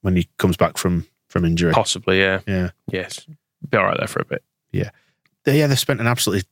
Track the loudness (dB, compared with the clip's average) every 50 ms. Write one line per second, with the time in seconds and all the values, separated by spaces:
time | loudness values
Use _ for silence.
0 | 0 2 2 2 0 _ _ _ 0 0 2 2 0 -2 -2 -2 -2 0 0 0
1 | -2 _ _ _ _ _ -2 0 0 0 0 2 2 2 2 2 0 0 -4 -4
2 | 0 0 2 2 2 2 0 -2 -2 -2 -2 -2 -2 -4 -6 _ _ -8 -6 -6
3 | -6 -6 -12 -16 -16 -20 -20 _ _ _ _ _ -8 -2 0 2 2 2 0 -2
4 | -2 -4 -4 -6 -6 _ -6 -8 _ _ _ _ _ _ -4 -4 -4 -4 _ _
5 | _ _ _ _ _ _ _ _ _ 2 2 4 4 4 2 0 0 -2 -2 0
6 | 0 0 0 0 0 0 0 -2 -2 _